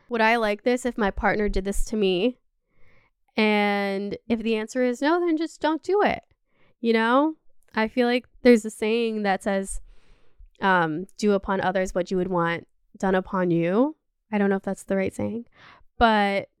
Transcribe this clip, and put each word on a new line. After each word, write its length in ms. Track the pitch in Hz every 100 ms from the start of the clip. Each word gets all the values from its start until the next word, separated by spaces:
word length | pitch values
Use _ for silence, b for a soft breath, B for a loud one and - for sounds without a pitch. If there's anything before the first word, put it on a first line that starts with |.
| b
"Would 120 | 233
I 160 | 220 233
like 260 | 214 208
this 240 | 254 247 240
if 120 | 233
my 120 | 202
partner 380 | - 208 208 208
did 160 | 196
this 200 | 190 196 -
to 100 | 214
me?" 420 | 190 180 240 247 _ _ _ - - - _ _ _ -
And 800 | 214 208 208 202 202 196 202 - -
if 120 | 226
the 160 | 226 220
answer 260 | 220 254
is 180 | 254 240
no, 200 | 285 349
then 160 | 349 311
just 240 | 330 -
don't 220 | 302 311
do 200 | - 403
it. 220 | - - - _ _ _ _ _
You 120 | 233
know, 440 | 226 226 254 311 311 - - _
I 140 | - 220
feel 200 | - 240
like 180 | 247 - -
there's 220 | 254 233
a 60 | 220
saying 520 | - 214 226 226 214
that 200 | 202 190
says, 380 | 214 196 196 - - - - - - - - -
um, 460 | 196 180 165 156 190 -
"Do 140 | 208
upon 280 | 196 - 196
others 340 | 185 190 185
what 160 | 185 175
you 60 | 185
would 120 | 185
want 380 | 180 170 170 - _ _ -
done 180 | 190
upon 360 | 185 185 190 180
you." 460 | 170 170 202 285 - _ _ -
I 60 | 214
don't 120 | 196
know 60 | 190
if 60 |
that's 220 | 196 190
the 120 | - 196
right 180 | 190
saying, 320 | - 208 220 233 B B B B -
but 500 | 233 214 202 196 - -